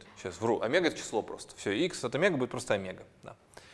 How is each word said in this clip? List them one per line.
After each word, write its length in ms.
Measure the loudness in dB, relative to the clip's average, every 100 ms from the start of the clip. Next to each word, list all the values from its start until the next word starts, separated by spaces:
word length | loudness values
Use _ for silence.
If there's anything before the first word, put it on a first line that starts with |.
| -10 -10
сейчас 240 | -8 0
вру, 220 | 2 2
омега — 260 | 4 4 2
это 80 | 0
число 240 | -2 -2
просто. 340 | -2 -6 -14 -6
Всё, 140 | 0
x 320 | 2 0 -2
от 100 | -2 2
омега 220 | 2 2
будет 140 | 0
просто 240 | -2 0 0
омега. 280 | 0 -10 -14 -18
Да. 120 | -18 -18 _ -20 -20